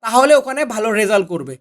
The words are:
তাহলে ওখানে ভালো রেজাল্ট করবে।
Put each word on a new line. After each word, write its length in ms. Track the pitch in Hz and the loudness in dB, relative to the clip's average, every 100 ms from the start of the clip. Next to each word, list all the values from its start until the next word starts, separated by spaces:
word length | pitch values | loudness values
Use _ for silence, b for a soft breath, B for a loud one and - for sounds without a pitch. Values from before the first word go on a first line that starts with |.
তাহলে 340 | 226 240 269 | 0 2 4
ওখানে 300 | 294 254 262 | 4 2 -6
ভালো 280 | 294 220 220 | -4 -4 -2
রেজাল্ট 360 | 208 202 208 185 | 0 0 0 -2
করবে। 280 | 175 131 131 | -6 -10 -16